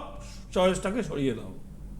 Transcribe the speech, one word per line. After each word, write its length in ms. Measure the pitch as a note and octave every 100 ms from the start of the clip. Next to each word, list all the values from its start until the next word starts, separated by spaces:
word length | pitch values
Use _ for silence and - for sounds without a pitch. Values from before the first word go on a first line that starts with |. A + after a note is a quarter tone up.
| - - - - -
চয়েসটাকে 500 | G3+ F#3 F3+ G3 A#3
সরিয়ে 320 | F3+ D#3 C3+
দাও। 200 | A2 G#2 - - - - -